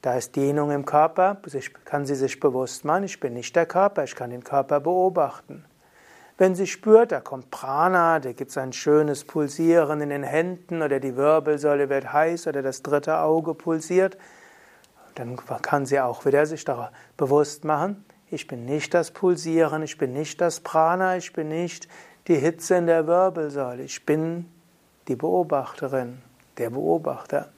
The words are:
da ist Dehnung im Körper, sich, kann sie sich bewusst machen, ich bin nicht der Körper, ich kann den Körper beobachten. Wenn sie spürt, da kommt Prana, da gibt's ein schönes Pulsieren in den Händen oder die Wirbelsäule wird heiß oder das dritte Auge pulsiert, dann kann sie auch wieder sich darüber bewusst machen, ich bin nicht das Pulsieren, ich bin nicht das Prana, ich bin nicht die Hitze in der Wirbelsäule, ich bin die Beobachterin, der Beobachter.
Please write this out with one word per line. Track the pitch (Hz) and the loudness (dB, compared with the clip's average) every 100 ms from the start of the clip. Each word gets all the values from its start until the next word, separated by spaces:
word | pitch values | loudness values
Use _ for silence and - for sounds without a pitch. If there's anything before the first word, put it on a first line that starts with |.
da | 131 | -2
ist | 123 - - | -2 -4 -2
Dehnung | 139 143 147 | 0 0 0
im | 143 139 | -2 0
Körper, | 147 160 - 185 196 - | 2 2 2 0 0 -8
sich, | 139 - - - | -10 -10 -18 -6
kann | 147 139 | -4 -2
sie | |
sich | 139 135 - | -2 -2 0
bewusst | 147 127 131 - 147 | 0 0 -4 -6 -2
machen, | 170 196 | -2 -2
ich | - | -6
bin | 135 | -8
nicht | 120 120 175 | -8 -2 0
der | 165 | 0
Körper, | 175 202 196 | 2 2 0
ich | 139 - | -6 -8
kann | 120 | -10
den | 123 | -10
Körper | - 139 135 147 | -2 -2 2 0
beobachten. | 139 180 185 170 139 - - 143 - _ _ _ _ - - _ | 2 2 2 2 -2 -4 -18 -20 -20 _ _ _ _ -20 -20 _
Wenn | 185 | 2
sie | 180 196 | 2 -2
spürt, | - 220 214 233 | -2 6 8 8
da | 147 | 0
kommt | - 135 123 | -6 -14 -12
Prana, | - 131 143 175 185 170 160 | -12 -6 2 4 6 4 2
da | 135 | 0
gibt's | 117 139 - | -8 -8 -6
ein | 131 | -6
schönes | 117 - 151 151 143 | -4 4 4 4 -2
Pulsieren | - 160 147 143 165 170 147 151 | -6 -4 -4 0 4 6 4 -2
in | 147 | -4
den | 143 | -6
Händen | 135 147 175 180 - 170 | -2 -2 -2 -6 -8 -4
oder | 151 139 | -2 -2
die | 135 123 | -2 0
Wirbelsäule | 143 156 151 147 147 143 139 | 4 4 2 0 2 2 2
wird | 139 127 | -2 0
heiß | 147 160 170 170 | 0 0 0 -4
oder | 143 | -4
das | 135 131 | -4 -6
dritte | - 147 143 160 | -2 -2 0 0
Auge | 156 160 160 156 | 2 0 0 -6
pulsiert, | - 160 156 180 190 190 - - - - _ _ _ _ - - | -4 -4 0 0 0 -4 -20 -20 -20 -20 _ _ _ _ -20 -12
dann | 120 123 | -12 -12
kann | - 127 - 147 135 | -10 -10 -2 -2 0
sie | 143 | 0
auch | 127 117 143 | 0 -2 0
wieder | 139 151 | 2 0
sich | 156 | -2
darüber | - 123 117 - - - | -6 -6 -8 -14 -20 -6
bewusst | 139 147 147 - 156 | 2 2 2 -4 -4
machen, | 151 180 202 _ _ _ | -2 -2 -6 _ _ _
ich | 160 - | -12 -10
bin | 123 120 | -12 -6
nicht | 147 - | -6 0
das | 175 165 | 0 0
Pulsieren, | - 185 170 165 165 156 156 | 0 0 0 0 2 2 0
ich | 156 - | -6 -4
bin | 135 | -4
nicht | 127 151 - | -4 -8 -2
das | 175 - | -2 -2
Prana, | - 160 160 180 185 185 | -2 2 2 2 0 -2
ich | 170 | -6
bin | - 151 | -8 -6
nicht | 160 175 - - - - _ - | -4 -4 -8 -20 -20 -20 _ 0
die | 160 | 2
Hitze | 147 165 - 180 | 2 -2 0 2
in | 170 | 4
der | 165 156 | 2 4
Wirbelsäule, | 175 190 170 151 143 131 123 | 4 2 0 -6 -4 -6 -8
ich | 139 - - | -12 -10 0
bin | 156 160 170 170 _ _ _ _ _ - | 0 0 -4 -10 _ _ _ _ _ -8
die | 123 | -4
Beobachterin, | 156 185 160 143 127 - 139 135 123 127 - _ _ - | 0 0 0 -2 -4 -8 -4 -4 -6 -12 -20 _ _ -8
der | 117 | -6
Beobachter. | 123 160 165 156 131 - 143 - | -4 0 0 -2 -8 -4 -6 -6